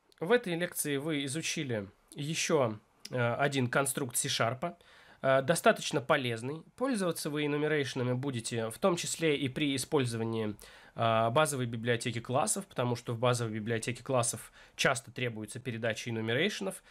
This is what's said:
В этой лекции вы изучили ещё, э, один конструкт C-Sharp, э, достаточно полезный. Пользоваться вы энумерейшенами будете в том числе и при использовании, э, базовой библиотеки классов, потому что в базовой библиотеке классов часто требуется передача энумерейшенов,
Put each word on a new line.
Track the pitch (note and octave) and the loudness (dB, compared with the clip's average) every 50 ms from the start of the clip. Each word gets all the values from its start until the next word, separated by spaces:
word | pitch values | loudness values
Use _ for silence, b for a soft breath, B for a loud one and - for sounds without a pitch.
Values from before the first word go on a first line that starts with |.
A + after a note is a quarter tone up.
| _ _ _ - | _ _ _ -6
В | D#3+ E3+ | 0 2
этой | A#3+ A#3+ A#3+ F#3 E3+ | 2 2 2 0 -2
лекции | E3 F3 F3 - - - D3+ C#3+ | -2 -2 -4 -4 -4 -2 -2 -2
вы | C3+ C#3+ E3 D#3 C#3+ C#3 | -2 -2 -2 -2 -2 -2
изучили | C3 C3 E3 D#3 - - E3 D3 C3 A#2 G#2+ G2 F#2+ - _ _ - - | -4 -4 -4 -4 -4 -4 -4 -4 -2 -2 -4 -4 -6 -12 _ _ -16 -10
ещё, | - C#3+ D3+ E3 - - - E3+ D3 B2+ A2+ G#2+ A2 _ _ _ _ - - | -8 -6 -4 -4 -2 0 2 2 4 4 2 0 -4 _ _ _ _ -12 -6
э, | C3+ B2+ A#2+ A#2+ A#2 | -2 0 0 0 2
один | C#3 C#3 C#3+ C#3 C3+ B2 A#2+ | 2 0 2 2 2 0 2
конструкт | - D3 C#3 C3+ - C#3+ C#3+ B2 - | 2 0 0 0 -2 -4 -4 -4 -2
C-Sharp, | - - C3+ - - A#2+ A2+ B2 B2+ F3 F3 F3+ - B B B B B B B B | -2 -2 -2 0 0 0 0 0 -2 -6 -8 -8 -10 B B B B B B B B
э, | B C3+ C3+ C3+ | B 4 4 4
достаточно | C3 C3+ E3 - - A3+ G#3 - - - - D3 | 4 2 2 4 6 6 6 4 2 -2 -2 0
полезный. | B2 - D#3 C#3+ B2+ A#2+ A2+ A2 A#2 C3 D3+ D#3+ - - _ - | 2 4 2 4 2 0 -2 -2 -4 -6 -6 -8 -10 -12 _ -4
Пользоваться | B3 C#4 B3+ G3+ F#3+ E3+ D#3+ - - D#3+ | -2 0 0 2 0 0 0 -2 -4 -4
вы | C#3+ D3+ D3 | -2 0 0
энумерейшенами | D3 D3 D3 D3 D3+ D#3 D3+ C3+ B2 - C3+ A#2+ B2 B2+ | 0 0 2 2 2 2 2 0 0 -2 -2 0 0 0
будете | B2+ C3+ C#3+ C3 A#2 A2 - B2 A2+ A2+ A2+ | 0 -2 -2 -4 -4 -4 -4 -4 -2 -4 -4
в | - - | -4 0
том | - G3 F3 | 2 2 2
числе | E3+ - C3 - - E3 D#3 C#3+ | 2 -2 -4 -4 0 2 2 2
и | - C#3+ B2 | 2 0 -2
при | B2+ - D3+ C#3+ C#3 | -2 0 0 0 0
использовании, | B2+ B2 - - C#3+ C3 A#2+ A2+ A2+ A2+ A2+ A2+ A2+ A2 G#2+ G2+ - B B B B B B B | 0 -2 2 2 2 2 2 0 -2 -2 -2 0 -2 -2 -2 -4 -8 B B B B B B B
э, | - A2+ A2+ A2+ A2+ A2+ A2+ | 0 2 4 4 4 4 4
базовой | A#2+ D3+ D#3 D3 D3 B2+ B2+ | 4 4 4 4 2 -2 -2
библиотеки | A#2+ A#2+ A#2 A2 B2 A#2+ A2+ - B2+ A#2 A#2+ | -4 -4 -4 0 0 0 0 0 -2 -4 -4
классов, | A#2+ - B2 C#3 D#3+ G#3+ - G3+ F#3+ | -4 -2 0 0 2 2 0 -2 -4
потому | - - - B2 B2 A#2+ | -6 -2 -2 0 0 0
что | A#2+ - - A#2 | -2 -4 -6 -4
в | A2+ | 2
базовой | B2+ B2 B2 A#2 A#2+ A2 | 4 4 4 2 0 -2
библиотеке | G#2+ A2 G#2 A2+ A#2 A2+ - B2+ B2+ - | -4 -4 -2 -2 -2 -2 -2 -4 -6 -6
классов | - - C3 B2 A2+ - - - - - B B B B B - | -4 0 2 2 2 2 -2 -4 -8 -14 B B B B B 2
часто | - D#3 C3+ B2 - A#2+ | 2 2 2 2 -4 -10
требуется | - - B2+ A#2+ A2+ A2 G#2+ G#2 - A2+ | -8 -4 -4 -4 -4 -6 -10 -10 -10 -10
передача | - B2+ A2+ A2+ A#2 A2+ A2 - - A#2+ | -8 -8 -6 -2 0 -2 -2 -2 -4 -4
энумерейшенов, | A2+ A2+ A2 A2+ A#2 C3+ F3 G#3+ - - G3+ F#3 - - - B | -4 -2 0 0 2 2 2 0 0 -2 -6 -6 -6 -8 -14 B